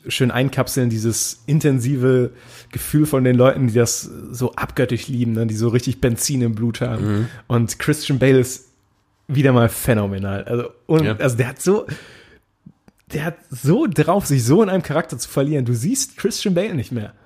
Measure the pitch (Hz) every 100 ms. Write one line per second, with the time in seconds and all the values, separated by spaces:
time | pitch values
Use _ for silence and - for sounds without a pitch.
0 | - - 127 120 135 - 123 - 123 113
1 | 110 110 - - - 147 151 131 120 139
2 | 127 127 120 - - - - - - 151
3 | 151 135 127 123 127 135 127 113 117 -
4 | - 80 - 117 123 - - - 127 117
5 | - 127 117 113 113 107 117 117 - 120
6 | 127 113 - 139 120 110 117 113 120 110
7 | 104 104 117 - - 120 117 - - 147
8 | - 135 131 135 123 - _ _ _ _
9 | _ _ - 135 135 123 113 - - 110
10 | 101 98 98 98 98 120 120 - - 160
11 | 151 107 139 117 123 - 180 208 - -
12 | - - - _ _ _ - _ _ _
13 | _ 151 160 165 - 123 135 208 311 151
14 | 151 190 143 139 113 165 208 185 - 151
15 | 175 127 - - 139 151 120 123 139 269
16 | - - 202 - 214 175 208 160 113 120
17 | 104 -